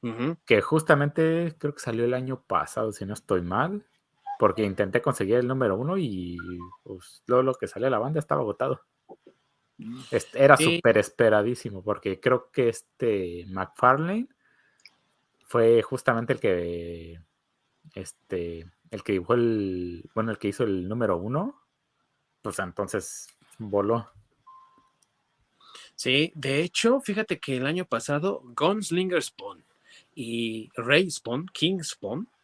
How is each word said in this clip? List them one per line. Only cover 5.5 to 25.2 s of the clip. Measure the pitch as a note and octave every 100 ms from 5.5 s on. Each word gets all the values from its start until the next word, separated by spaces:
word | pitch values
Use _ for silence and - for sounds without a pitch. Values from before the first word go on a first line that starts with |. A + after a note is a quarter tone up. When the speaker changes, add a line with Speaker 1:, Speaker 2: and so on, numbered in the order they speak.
| C3 A#2+ G2
Speaker 2:
uno | C#3 F#3+
y, | D3+ F#2+ F2 F2 F2 F2+ F2 -
pues, | - F#2 - - -
luego | B2
lo | C3 B2+
que | G2+
salió | - B2+
a |
la | A#2+
banda | A#2+ D#3
estaba | D3 D3
agotado. | A#2 - C3 B2+ _ _ _ - - _ _ _ _ _
Speaker 3:
Mm. | - B2 B2+
Speaker 2:
Est-, | A#2 - A#2
era | C#3 C#3
Speaker 1:
Sí. | D#3+ E3+
Speaker 2:
súper | B2 G#2+
esperadísimo, | G2+ - A#2 G#2+ G#2 B2 - F#2+
porque | F#2+ G2+ G#2 F#2+
creo | B2+ B2 -
que | - A#2+
este | A2+ - _ A#2+ G#2 F2+ E2+ F2+
McFarlane | F#2 F#2 - B2 C3+ E3 G#3 B3+ _ _ _ _ _ _ _ _ _ _ _ _
fue | B2 A2+ A#2
justamente | G#2+ B2+ - A#2 A#2
el | B2+
que, | A2 F2+ F2 E2+ E2+ E2+ E2 E2+ E2+ _ _ _ _ _ - -
este, | F#2+ - _ F#2 E2+ E2 E2+ _ _
el | G#2+
que | -
dibujó | G2 F2
el, | A#2+ A#2+ A2 G2 F#2 F2+ F2 -
bueno, | - A2+
el | G#2
que | G2+
hizo | - A#2
el | F#2+ F2+
número | A2+ A2 F2
uno, | G2+ C3+ A3 - _ _ _ _ _ _ _ _
pues, | G#2+ G2
entonces | F#2 E2+ G2+ G#2 - - - _ _ -
voló. | G#2+ G2+ G2+ A#2 A2 _ _ _ - - _ _ _ _ _ _